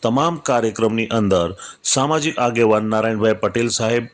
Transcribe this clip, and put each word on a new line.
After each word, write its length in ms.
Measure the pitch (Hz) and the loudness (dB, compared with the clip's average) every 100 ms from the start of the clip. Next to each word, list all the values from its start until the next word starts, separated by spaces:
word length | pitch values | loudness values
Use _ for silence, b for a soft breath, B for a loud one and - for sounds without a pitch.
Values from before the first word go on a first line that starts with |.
તમામ 320 | 117 120 160 175 | 0 0 0 -2
કાર્યક્રમની 680 | - 123 113 104 113 113 113 | -2 0 0 0 0 0 -2
અંદર 460 | 117 101 92 85 95 B B | 0 2 2 0 -6 B B
સામાજિક 560 | - - 139 156 151 - | -2 0 2 0 -2 -2
આગેવાન 460 | 120 117 113 107 107 | -2 2 4 4 2
નારાયણભાઈ 480 | 110 110 110 110 | 0 0 0 0
પટેલ 340 | 107 104 104 117 | 0 0 0 -2
સાહેબ 380 | 110 113 120 120 | -2 0 -2 -4